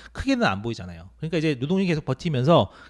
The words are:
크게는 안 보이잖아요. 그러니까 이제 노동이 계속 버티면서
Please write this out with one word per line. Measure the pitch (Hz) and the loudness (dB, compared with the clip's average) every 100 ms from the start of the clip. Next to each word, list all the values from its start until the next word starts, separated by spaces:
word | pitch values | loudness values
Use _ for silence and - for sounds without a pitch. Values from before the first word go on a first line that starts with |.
| - | -16
크게는 | - 262 254 190 | -8 -2 0 0
안 | 98 | 0
보이잖아요. | 113 113 90 85 92 - | -4 -8 -10 -14 -18 -12
그러니까 | 160 165 | -4 -2
이제 | 156 | 0
노동이 | 135 143 190 190 | 0 0 0 0
계속 | 156 | 0
버티면서 | - 123 175 135 131 165 98 - | -2 -4 -2 0 6 6 4 -2